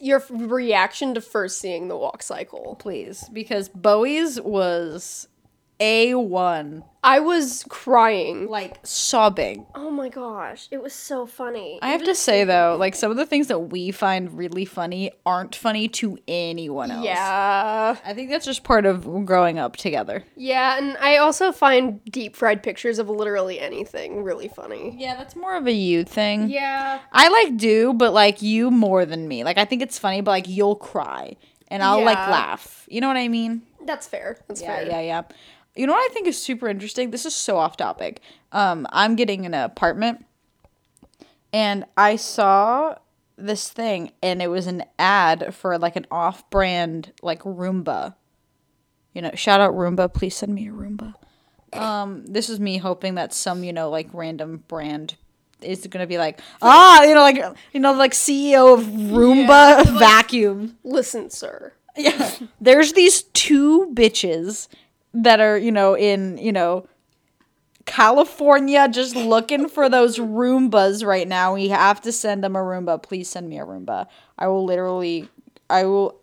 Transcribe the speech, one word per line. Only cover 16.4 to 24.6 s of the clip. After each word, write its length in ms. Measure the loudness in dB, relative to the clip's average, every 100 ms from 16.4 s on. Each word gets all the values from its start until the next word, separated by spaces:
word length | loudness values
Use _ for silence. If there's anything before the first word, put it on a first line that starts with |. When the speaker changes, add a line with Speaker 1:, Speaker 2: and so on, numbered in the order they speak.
| -8 -10 -10 -10 -10
Speaker 2:
else. 140 | -8
Speaker 1:
Yeah. 920 | -6 -4 -4 -2 -2 -2 -2 -2 -4 -4 -10
Speaker 2:
I 80 |
think 160 | -12 -8
that's 160 | -8 -6
just 180 | -8
part 220 | 0 2 2
of 180 | 0 -6 -10 -2
growing 320 | 2 2 0
up 180 | -6 -8
together. 480 | -6 -6 -6 -10 -14
Speaker 1:
Yeah, 440 | -10 -4 -2 0 -2
and 180 | -6 -2
I 200 | 2 4
also 340 | 2 2 -2
find 500 | 2 4 4 2 -4 -12
deep 300 | -12 -12 -4
fried 260 | -2 -2
pictures 360 | -4 -8 -6 -4
of 120 | -6
literally 500 | -6 -4 -4 -4 -6
anything 640 | -10 -10 -12 -12 -12 -10
really 240 | -8 -10 -12
funny. 460 | -16